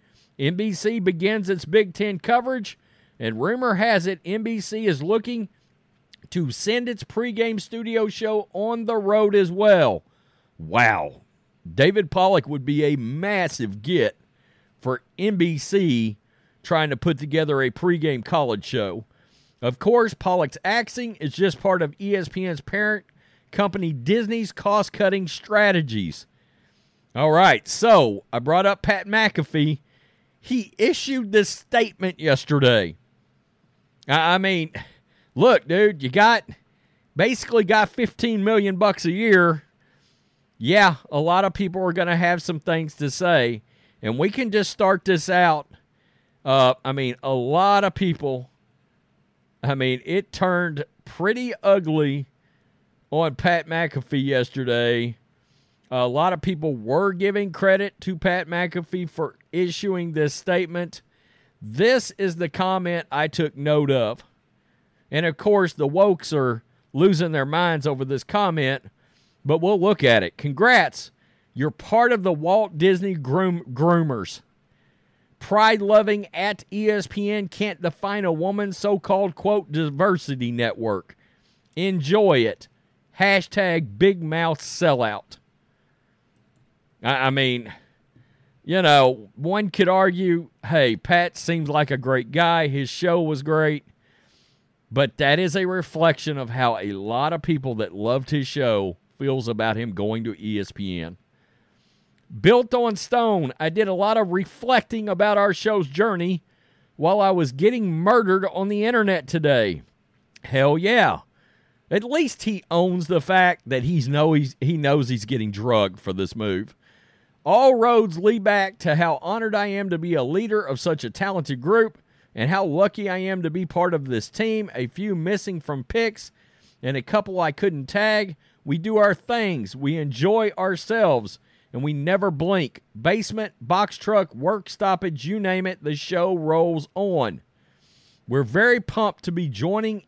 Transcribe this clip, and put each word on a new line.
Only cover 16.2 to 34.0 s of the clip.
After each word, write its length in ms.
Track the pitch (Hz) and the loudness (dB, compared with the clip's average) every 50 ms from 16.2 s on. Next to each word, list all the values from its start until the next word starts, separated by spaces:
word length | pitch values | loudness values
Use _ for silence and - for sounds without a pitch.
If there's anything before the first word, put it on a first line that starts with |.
| _ _ _ _ _ _ _ _ | _ _ _ _ _ _ _ _
trying 280 | - - 175 160 156 151 | -6 -2 -2 0 0 -2
to 60 | 139 | -4
put 220 | 117 - 170 160 131 | -2 -2 -2 -2 -2
together 440 | 147 147 139 160 156 147 147 135 | -4 -4 -2 0 0 0 0 0
a 80 | 131 127 | 0 -2
pregame 540 | - - 170 180 175 165 147 156 139 123 107 | -2 -2 0 0 0 0 0 -2 -2 -4 -4
college 400 | - - 160 147 120 110 101 - | -2 -2 -2 0 -2 -4 -6 -6
show. 420 | - - 120 104 95 87 110 113 - _ _ _ _ _ _ _ _ _ _ | -6 -4 -4 -4 -4 -6 -10 -12 -16 _ _ _ _ _ _ _ _ _ _
Of 200 | - 120 123 - | -6 -6 -4 -2
course, 340 | - 202 240 240 233 220 - | 0 2 4 4 2 0 -2
Pollock's 440 | - - 190 185 180 160 131 - - - | -4 -2 0 0 0 0 -2 -4 -6 -4
axing 520 | 185 214 233 220 - - 247 247 226 208 | -2 -2 -2 -2 -4 -6 -10 -10 -10 -8
is 160 | - 156 143 | -8 -8 -6
just 260 | - - 190 190 139 - | -2 0 0 0 0 0
part 240 | - 196 185 180 | 0 0 2 2
of 120 | 165 143 143 - | 0 -2 -4 -6
E 140 | 196 202 202 | -4 -2 -2
S 140 | 190 170 - | -2 -2 -4
P 180 | - 185 185 | -6 -6 -6
N's 140 | 185 165 147 | -6 -6 -8
parent 460 | - - - 202 208 208 214 202 - _ _ _ _ _ _ _ _ _ | -8 -6 -4 -2 0 0 -2 -4 -6 _ _ _ _ _ _ _ _ _
company 420 | - - 202 196 170 202 180 165 | -2 -2 -2 -2 -2 -4 -4 -4
Disney's 600 | 151 127 117 151 202 240 233 202 233 233 220 185 | -4 -4 -2 0 0 0 0 -2 -4 -4 -6 -8
cost-cutting 720 | - - - 202 202 214 196 - - - 214 190 196 196 185 | -8 -6 -2 0 0 0 0 -2 -2 0 0 0 0 0 -4
strategies. 1000 | 160 - - - - 208 208 208 202 190 170 156 127 110 107 95 80 - - - _ _ _ _ _ _ _ _ _ _ _ _ _ _ _ _ _ | -6 -10 -8 -4 0 2 4 4 4 4 2 0 -2 -2 -4 -4 -6 -8 -12 -16 _ _ _ _ _ _ _ _ _ _ _ _ _ _ _ _ _
All 200 | - 123 143 156 | -4 0 2 4
right, 340 | 156 165 190 180 135 107 - | 6 6 6 6 6 4 0
so 560 | - - - - 233 220 185 139 113 101 101 - _ | -6 -4 0 4 6 8 8 6 4 0 -4 -8 _
I 60 | - 120 | -6 -4
brought 280 | 123 143 160 180 190 | 0 2 2 2 4
up 160 | 196 202 - | 2 0 0
Pat 260 | - - 208 190 180 196 | 0 -2 -2 -2 -2 -2
McAfee. 720 | 208 220 220 202 - - 147 - - 156 147 151 151 - _ _ _ _ _ _ _ _ _ _ _ _ | 0 2 2 2 0 -2 -4 -2 0 0 0 0 -2 -4 _ _ _ _ _ _ _ _ _ _ _ _
He 360 | - - 254 254 202 - _ - | -8 -6 -4 -4 -4 -6 _ 0
issued 540 | 214 262 330 - - 262 277 262 233 202 | 0 0 0 -2 -4 -6 -6 -6 -4 0
this 160 | 196 214 202 - | 2 2 2 2
statement 720 | - - - _ - 233 226 208 160 - 185 185 165 - | -2 -12 -8 _ 0 0 0 -2 -4 -6 -6 -6 -6 -2
yesterday. 720 | 151 156 135 127 - - 151 143 135 123 120 107 95 85 80 - _ _ _ _ _ _ _ _ _ _ _ _ _ _ _ _ _ _ _ _ | 0 0 0 0 0 0 2 4 4 6 4 4 2 0 -6 -12 _ _ _ _ _ _ _ _ _ _ _ _ _ _ _ _ _ _ _ _